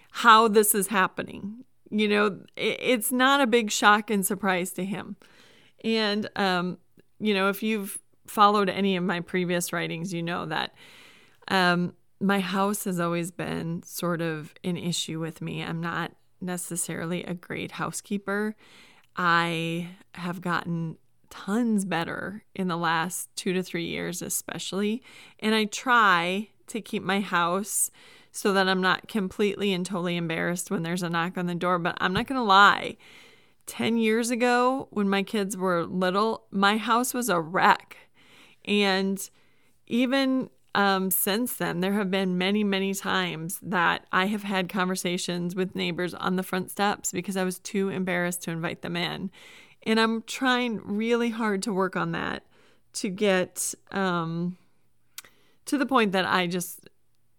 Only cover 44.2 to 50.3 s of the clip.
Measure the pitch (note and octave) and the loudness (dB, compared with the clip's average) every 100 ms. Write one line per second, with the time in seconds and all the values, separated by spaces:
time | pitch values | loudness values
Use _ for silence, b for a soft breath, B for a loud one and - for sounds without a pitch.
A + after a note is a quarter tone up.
44.2 | G3 G#3+ G3 F#3+ F3+ G3+ F#3 F#3 F3+ F3+ | 0 -2 -2 -2 -2 -2 -2 -2 -2 -4
45.2 | - F3 F3 F#3 F#3+ F#3+ F3+ E3 F3+ - | -4 -4 -4 -4 -4 -2 -4 -2 -4 -4
46.2 | F#3 F#3 F#3+ F#3 F#3 - G3+ - - F#3+ | -2 -2 -2 -4 -6 -2 0 0 -4 -6
47.2 | F#3+ F#3+ F#3 F3+ - G3+ G3 F#3+ F#3 F3 | -4 -2 -2 -4 -6 -2 -2 -2 -2 -2
48.2 | F3 F3+ - E3 E3 F3 D#3 E3+ D#3+ D#3 | -2 -4 -6 -6 -6 -6 -6 -4 -4 -6
49.2 | F#3+ B B B B B A3 A3 A3+ A3+ | -10 B B B B B 0 2 2 0
50.2 | - | -6